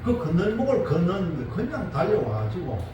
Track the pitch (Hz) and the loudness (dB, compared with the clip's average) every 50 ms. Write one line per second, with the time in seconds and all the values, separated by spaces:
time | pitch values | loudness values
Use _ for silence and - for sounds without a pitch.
0 | - 240 240 - - 151 165 175 202 214 226 247 269 269 262 214 - - 143 165 | -2 0 0 0 0 2 2 2 2 2 2 2 2 2 2 2 2 2 2 2
1 | 175 180 196 196 185 165 151 131 123 - - 190 240 - - - - - - - | 2 2 2 0 -2 -2 -2 -4 -6 -4 -4 -4 -4 -2 -4 -4 -6 -4 -2 0
2 | - - 208 - - - 107 - - - - 180 165 - - - - - | 2 2 2 2 2 0 0 -2 -2 -2 -2 -4 -4 -4 -4 -4 -6 -8